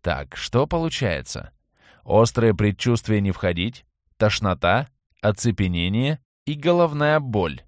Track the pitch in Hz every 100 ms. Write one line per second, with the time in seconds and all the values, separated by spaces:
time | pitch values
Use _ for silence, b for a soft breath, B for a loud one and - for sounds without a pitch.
0 | - 71 71 - - 120 151 175 165 -
1 | 117 78 - - 50 _ b b b b
2 | - 104 113 - 117 98 104 98 123 117
3 | - 107 98 92 92 85 98 - _ _
4 | _ _ 107 - 104 90 87 107 143 _
5 | _ _ 107 101 117 98 95 87 87 107
6 | 135 156 _ _ - 147 151 175 170 147
7 | 147 156 135 107 85 65